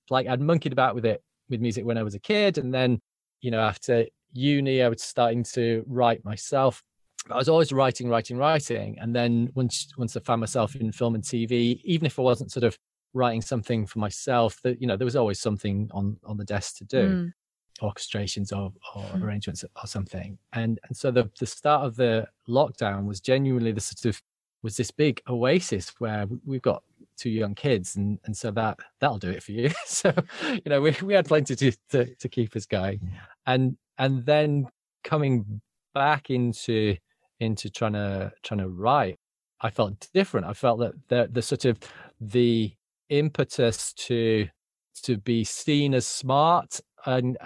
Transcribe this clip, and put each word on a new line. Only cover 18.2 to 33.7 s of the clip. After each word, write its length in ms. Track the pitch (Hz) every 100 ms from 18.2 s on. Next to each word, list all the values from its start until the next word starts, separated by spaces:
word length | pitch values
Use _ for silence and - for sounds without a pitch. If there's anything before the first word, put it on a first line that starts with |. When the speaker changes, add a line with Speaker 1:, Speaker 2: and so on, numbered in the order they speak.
| 101 - 98
Speaker 1:
or, 220 | 101 95 - - 101
or 60 |
Speaker 2:
Mm. 200 | 101 95
Speaker 1:
arrangements 400 | 104 104 101 -
or 240 | - - 107
something. 500 | 104 92 92 92 98 _
And, 260 | 123 113 113 -
and 80 | -
so 140 | 139
the, 220 | 123 110 -
the 60 | 117
start 380 | - 147 147 139
of 100 | 113
the 320 | 120 113 - _ -
lockdown 580 | 123 151 - 107 98 101
was 140 | 98
genuinely 500 | - 131 139 127 113
the 80 | 107
sort 320 | - - 117
of, 80 | - _ _ _ _
was 160 | 110 -
this 140 | 113
big 300 | - 151 - -
oasis 640 | 123 123 180 - 101 - -
where 220 | 113 107
w-, 200 | 101 123 -
we've 160 | 135
got 220 | 127 - - _ - -
two 120 | 123
young 260 | 110 104 101
kids, 400 | 143 113 90 101
and, 240 | 101 104 -
and 100 | 104
so 160 | 113
that, 260 | 104 110 - - -
that'll 180 | 143 107
do 100 | 90
it 100 | 98
for 120 | -
you. 180 | 107 131 170
<laughs> 60 | -
So, 280 | - 190 170 - - 311
you 100 | 240 151
know, 140 | 143
we, 100 | 151 143
we 120 | 190
had 140 | 196 165
plenty 280 | 156 139 127
to, 160 | 135 - _
to, 220 | 131 123
to 160 | - 127
keep 260 | - 113 110
us 100 | -
going. 460 | 104 95 98 90 90 - _ -
And, 300 | 131 131